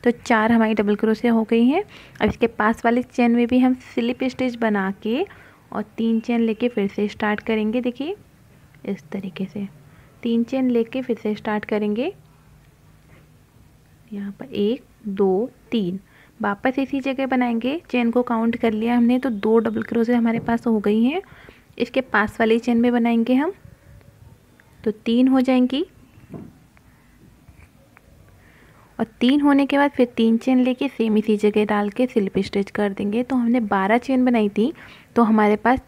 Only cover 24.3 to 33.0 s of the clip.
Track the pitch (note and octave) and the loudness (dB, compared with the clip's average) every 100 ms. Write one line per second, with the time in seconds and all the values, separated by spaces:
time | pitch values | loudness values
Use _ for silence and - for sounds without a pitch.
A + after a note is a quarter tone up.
24.3 | - _ _ _ - - G#3 - A#3 C4 | -20 _ _ _ -8 -6 -4 -2 2 4
25.3 | C4 B3+ B3+ B3+ C4+ F#4 - - - - | 4 2 2 2 -2 -6 -10 -20 -20 -20
26.3 | - - - _ _ _ _ _ _ - | -18 -18 -20 _ _ _ _ _ _ -20
27.3 | _ _ - - _ _ - _ - - | _ _ -20 -20 _ _ -20 _ -20 -20
28.3 | _ _ _ - - _ - A3+ _ A#3+ | _ _ _ -20 -20 _ -10 -10 _ 2
29.3 | D4 C#4+ C#4 C#4 C#4 C#4+ - B3 - A3+ | 2 4 2 2 2 0 2 -2 2 2
30.3 | A3+ B3 B3+ B3+ B3+ C#4 - A3+ G#3+ G#3+ | 2 2 2 2 0 -4 -2 0 0 2
31.3 | G#3 G#3 G#3 G#3 G#3 G#3 - B3+ - G3 | 2 2 0 0 0 -2 -2 -2 0 -2
32.3 | G3 G3 G3+ G3 - G#3 G3 | -2 -2 -4 -4 -2 -4 -2